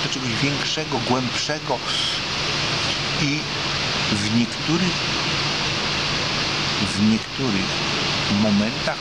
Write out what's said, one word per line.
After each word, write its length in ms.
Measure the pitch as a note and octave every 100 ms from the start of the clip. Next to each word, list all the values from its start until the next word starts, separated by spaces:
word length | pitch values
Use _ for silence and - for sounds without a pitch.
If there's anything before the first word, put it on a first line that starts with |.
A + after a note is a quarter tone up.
do 60 | -
czegoś 160 | C3 C3 A2
większego, 540 | C#3 C#3 A#2+ - D#3 C3 A2+
głębszego". 680 | B2+ B2 - - D3+ D3+ B2 - - - - - - - D3 - - - - - C#3+
I 180 | C#3+ D3 D3 - - - - - -
w 260 | G2+ G#2 A2+
niektórych, 580 | A#2 - C#3+ E3 F3+ D#3+ D3 C#3+ - - D3 - - - - - - - - - - - - - G2
w 80 | F2+ G#2+
niektórych 600 | A2 - - C3 G2 F#2 - F2 - - - - G#2
momentach 540 | G#2+ G2+ G#2+ C#3+ D#3 C#3+